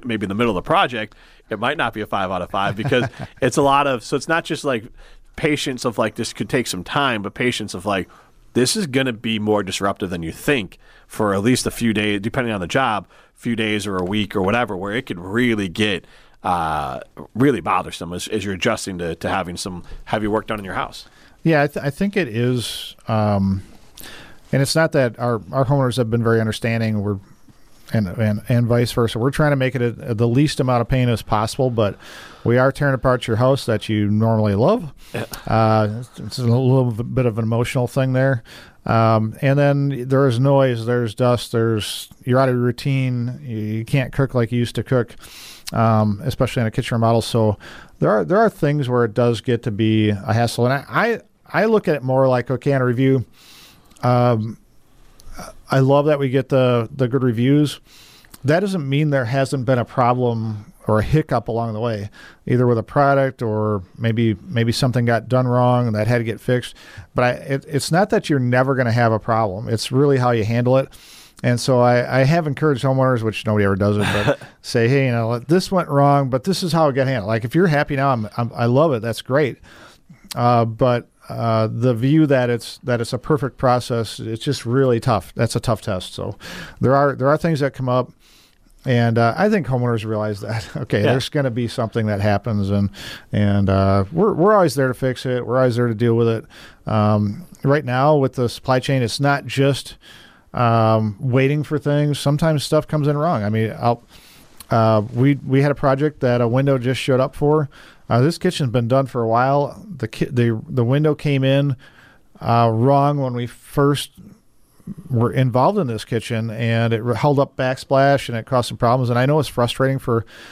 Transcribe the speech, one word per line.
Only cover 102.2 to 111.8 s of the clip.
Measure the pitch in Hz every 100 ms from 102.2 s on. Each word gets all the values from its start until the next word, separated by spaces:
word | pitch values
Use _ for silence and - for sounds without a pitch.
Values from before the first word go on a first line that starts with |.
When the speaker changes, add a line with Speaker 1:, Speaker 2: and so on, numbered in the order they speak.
| 147 147 165 151
Speaker 2:
stuff | - 156 -
comes | 151 143
in | 147
wrong. | 160 139
I | 104
mean, | 110 110 -
I'll, | 120 120 - - - - - - -
uh, | 117 110 110 104
we, | 120 131 143
we | 131 135
had | 143
a | 139
project | 143 135 151 -
that | 127 120
a | 117
window | 127 139 135
just | 120 127
showed | - 127
up | 135 -
for. | 147 156 143 - - - -
Uh, | 117
this | 139 170
kitchen's | 180 - 135
been | 120 117
done | 131 135
for | 123
a | 113
while. | 117 131 143 139 - 220 156
The | 113
ki-, | - -
the, | 123 117 110 -
the | 127
window | 117 139 156 147
came | 151 139
in, | 135 139 143 131